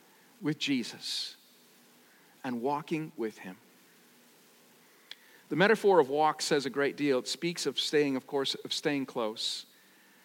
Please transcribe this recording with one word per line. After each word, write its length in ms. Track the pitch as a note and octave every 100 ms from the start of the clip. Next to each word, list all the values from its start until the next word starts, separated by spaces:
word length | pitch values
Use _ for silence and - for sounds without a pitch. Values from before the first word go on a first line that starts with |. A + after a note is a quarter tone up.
| _ _ _ -
with 160 | D3+ D#3
Jesus 800 | C#3+ C3 G#2 - - - - - - - _ _ _ _ _ _ _ _
and 180 | C3 A#2+
walking 500 | C3 C#3+ D#3 D#3+ D#3 -
with 200 | A2 -
Him. 180 | F#2+ F2+ - - _ _ _ _ _ - _ _ _ _ _ _ - - - - -
The 80 | D#3
metaphor 420 | G3+ G#3+ G3+ F3+
of 100 | C3
walk 320 | D3 D#3 D3+
says 240 | - D3+ C3
a 40 |
great 260 | C3+ C#3+ D3+
deal. 220 | D3 B2+
It 100 | -
speaks 380 | - E3+ E3+ C#3+
of 120 | -
staying, 380 | - D3+ C#3+ C3
of 100 | -
course, 280 | C#3+ C3+ -
of 80 | -
staying 340 | - D#3 C#3+ C3
close, 600 | B2+ A2 A2+ - - - _ _ _ _ _